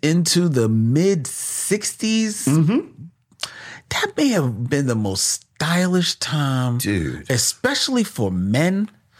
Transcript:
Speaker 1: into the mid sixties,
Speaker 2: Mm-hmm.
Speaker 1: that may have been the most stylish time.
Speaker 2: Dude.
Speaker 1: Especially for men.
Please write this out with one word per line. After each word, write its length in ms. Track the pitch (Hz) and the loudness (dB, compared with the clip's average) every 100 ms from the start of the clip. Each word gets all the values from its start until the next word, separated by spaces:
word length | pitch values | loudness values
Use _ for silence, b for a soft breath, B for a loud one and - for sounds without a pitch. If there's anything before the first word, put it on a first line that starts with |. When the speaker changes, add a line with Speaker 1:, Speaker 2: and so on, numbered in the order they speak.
Speaker 1:
into 440 | 147 165 160 175 175 | 0 2 2 2 2
the 200 | 131 110 | 2 2
mid 560 | 110 113 139 190 185 127 | 2 2 4 2 2 -2
sixties, 1160 | - - - - 208 - - 220 220 220 214 - | -8 -8 -6 -2 -2 -4 -4 -2 0 0 -2 0
Speaker 2:
Mm-hmm. 420 | 156 156 254 - - 160 _ _ - B B B B B | 4 4 2 -2 -14 -20 _ _ -14 B B B B B
Speaker 1:
that 220 | - 415 - | -4 -4 0
may 100 | 285 | 2
have 400 | 208 131 107 123 | 2 0 -2 -2
been 180 | 143 135 | 0 0
the 80 | 113 | 0
most 500 | 101 92 - - - - | -2 -2 -2 -4 -8 -4
stylish 600 | 156 175 180 180 170 - | 0 2 2 2 0 -4
time. 640 | - 151 139 131 127 120 | -4 -2 0 0 0 0
Speaker 2:
Dude. 520 | 95 101 73 62 76 | 0 0 -2 -6 -2
Speaker 1:
Especially 760 | 123 - - 247 277 - 254 | 0 -2 -2 -2 0 0 0
for 280 | 208 - 101 | 0 -2 -2
men. 580 | 90 95 131 170 190 214 _ _ | 0 0 2 2 0 -4 _ _